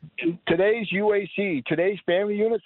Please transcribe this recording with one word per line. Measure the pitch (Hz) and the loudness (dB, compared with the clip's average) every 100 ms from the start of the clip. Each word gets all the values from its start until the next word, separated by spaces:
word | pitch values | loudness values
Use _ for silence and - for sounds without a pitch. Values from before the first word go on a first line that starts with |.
| - - | -20 -6
t-, | 165 175 - | -4 -2 0
today's | 170 202 233 190 | 2 2 2 -2
U | 185 208 | 0 2
A | 202 190 | 0 -2
C, | - 202 147 - | -4 -2 -2 -2
today's | 160 185 190 | 0 0 0
family | - 175 208 208 | 0 0 0 0
units | 220 220 | 0 0